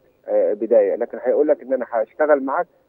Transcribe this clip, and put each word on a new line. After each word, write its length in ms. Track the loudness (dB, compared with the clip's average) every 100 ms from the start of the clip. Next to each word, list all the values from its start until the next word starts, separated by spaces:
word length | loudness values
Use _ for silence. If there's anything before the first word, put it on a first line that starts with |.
| _ _ -4
آه، 240 | 0 0
بدايه، 420 | -2 2 4 4 0
لكن 220 | -6 -6
هيقول 260 | -2 2 2
لك 140 | 0
ان 100 | -2
انا 140 | -6 -4
هشتغل 520 | -4 -4 -2 2 2
معاك 240 | 0 -4 -6 _